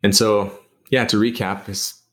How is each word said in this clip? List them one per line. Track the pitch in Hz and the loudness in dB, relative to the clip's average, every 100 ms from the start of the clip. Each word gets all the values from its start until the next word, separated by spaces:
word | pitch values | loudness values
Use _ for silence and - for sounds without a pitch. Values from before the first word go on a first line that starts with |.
And | 101 | 2
so, | 98 110 104 101 - _ _ _ | 2 4 2 0 -8 _ _ _
yeah, | 131 117 | 0 2
to | 107 | 2
recap | 113 120 95 101 - | 2 0 -6 -6 -8
is | 98 - - _ | -8 -8 -10 _